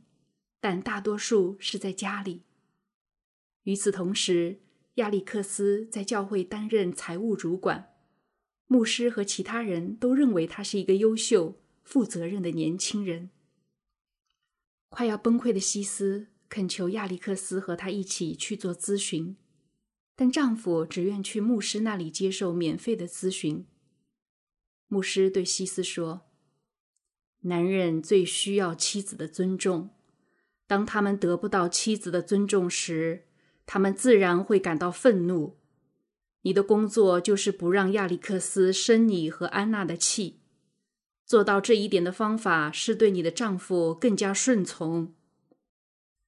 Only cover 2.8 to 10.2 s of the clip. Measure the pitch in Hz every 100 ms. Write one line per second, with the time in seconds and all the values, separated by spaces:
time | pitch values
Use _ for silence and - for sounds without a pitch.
2.8 | _ _ _ _ _ _ _ _ - 196
3.8 | 208 190 180 202 - 175 170 196 _ _
4.8 | _ - 214 202 190 214 196 - 202 202
5.8 | 220 214 196 214 196 202 185 208 214 220
6.8 | 180 - - 170 226 208 165 185 190 -
7.8 | - _ _ _ _ _ _ _ - 254
8.8 | 226 - 240 233 202 - 190 226 226 175
9.8 | 175 226 247 262